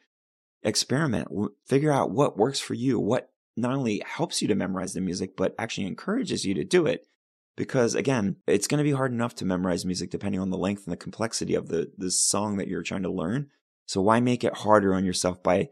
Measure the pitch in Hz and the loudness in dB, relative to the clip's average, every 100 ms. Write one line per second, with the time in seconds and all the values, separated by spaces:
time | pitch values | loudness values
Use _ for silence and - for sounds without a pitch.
0 | _ _ _ _ _ _ - 208 - 131 | _ _ _ _ _ _ -2 -2 0 0
1 | 160 95 - 85 104 - - 139 151 135 | 0 -2 -2 -4 -4 -6 0 2 4 2
2 | 78 101 135 90 120 135 - 113 131 104 | 2 2 2 2 0 0 -4 -2 0 0
3 | 95 123 - _ _ - 120 139 120 101 | 2 0 -2 _ _ -4 -2 0 -2 -2
4 | - - - - 127 98 95 92 92 90 | -4 -6 -4 -2 0 0 0 -2 -4 -4
5 | 92 92 95 - 95 - 110 - 95 - | -4 -2 -4 -2 -2 -2 -6 -4 -6 -6
6 | - 226 185 104 95 90 - 180 151 - | -4 -4 -2 -2 -2 -2 2 2 4 0
7 | - _ _ _ _ - - 135 117 - | -6 _ _ _ _ -10 -2 2 2 2
8 | 135 127 98 - - 156 - 147 147 135 | 0 2 0 -2 0 2 2 0 2 0
9 | 131 117 120 - 95 90 92 87 90 87 | 0 0 -4 -4 -2 0 0 0 -2 -4
10 | 92 - 101 98 95 90 90 101 - 85 | -4 -6 -4 -2 -2 0 -2 -2 -6 -8
11 | - - 113 - 92 87 90 85 76 - | -8 -6 -4 -2 -2 -2 0 -2 -4 -6
12 | 92 - - 98 104 98 92 87 85 95 | -4 0 0 0 0 -2 -4 -4 -4 -4
13 | 90 90 82 131 143 _ _ _ - 98 | -4 -2 -2 -2 -6 _ _ _ -4 2
14 | 95 113 123 123 - - 104 107 98 92 | 4 4 4 2 0 -2 4 6 6 4
15 | 95 90 90 90 92 92 104 | 0 0 0 0 2 2 0